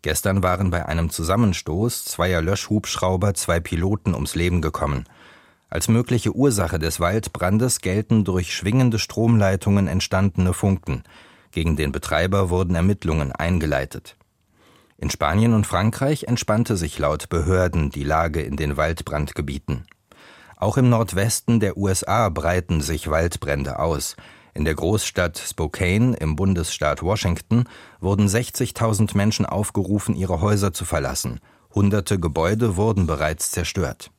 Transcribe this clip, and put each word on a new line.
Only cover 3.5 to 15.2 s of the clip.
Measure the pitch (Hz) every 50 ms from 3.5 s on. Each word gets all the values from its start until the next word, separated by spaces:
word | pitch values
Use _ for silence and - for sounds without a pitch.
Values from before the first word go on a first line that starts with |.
| 85 85
Piloten | 85 - - 82 85 95 104 107 _ - 85
ums | - 73 - -
Leben | 82 85 90 87 90
gekommen. | 78 78 - - 80 73 71 65 65 _ _ - - - - - _ _ _ _ _
Als | _ - 85 -
mögliche | - 113 117 120 - 127 117 - 107 -
Ursache | 110 135 143 117 101 92 80 95
des | 85 78 82 80 -
Waldbrandes | 85 85 98 113 104 - - - 87 90 98 110 123 127 120 -
gelten | - 92 92 104 107 - 117 110 101
durch | 92 92 92 87 - -
schwingende | - - 98 110 131 131 123 110 107
Stromleitungen | - - - - 113 117 120 110 101 95 95 95 - 104 101 101 98
entstandene | - 78 92 - - - 92 98 98 - - 92 90 90
Funken. | - - 101 95 85 - - 69 60 - - - - - - - _ _ _
Gegen | - - 80 80 78
den | 71 76 71
Betreiber | 67 76 - - 80 76 85 92 95 98 98 87
wurden | 90 90 95 85 90
Ermittlungen | 82 85 95 101 - - 82 78 80 73 67
eingeleitet. | 62 - 78 85 92 87 76 78 71 67 69 69 - - _ - - _ _ _ _ _ _ _ _ _ _ _ _ _ _ _ _
In | _ - 69
Spanien | - -